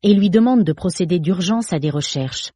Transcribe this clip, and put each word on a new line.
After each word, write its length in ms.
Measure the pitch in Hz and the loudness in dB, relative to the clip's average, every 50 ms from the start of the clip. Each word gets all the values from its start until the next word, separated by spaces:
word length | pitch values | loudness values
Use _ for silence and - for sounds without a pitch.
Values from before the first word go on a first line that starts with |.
et 120 | - 202 208 | 4 4 4
lui 160 | 196 196 202 | 4 4 4
demande 340 | 175 220 226 247 254 240 202 | 4 4 4 4 4 2 2
de 80 | 160 156 | 2 0
procéder 460 | - - 185 165 - 180 160 180 180 | -2 -4 -6 -4 -4 -2 -2 -2 -2
d'urgence 540 | 151 160 190 180 175 180 220 226 226 - 185 | 0 -2 -2 -2 -2 -2 -2 -2 -2 -4 -4
à 60 | 151 | -2
des 100 | 139 151 | -2 -2
recherches. 600 | 143 147 143 - - 143 131 131 - - - - _ | -2 -4 -6 -4 -6 -6 -6 -6 -8 -10 -12 -14 _